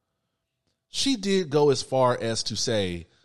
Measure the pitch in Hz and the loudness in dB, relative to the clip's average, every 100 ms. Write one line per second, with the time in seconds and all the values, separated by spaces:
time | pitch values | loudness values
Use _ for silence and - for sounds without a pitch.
0 | _ _ _ _ _ _ _ _ _ - | _ _ _ _ _ _ _ _ _ -4
1 | 277 247 196 190 160 147 147 127 - 131 | -2 -2 0 0 0 2 4 2 0 2
2 | 127 - 117 113 - 107 - 110 92 87 | 2 2 -2 -4 -4 -4 -2 0 -2 -6
3 | - _ | -12 _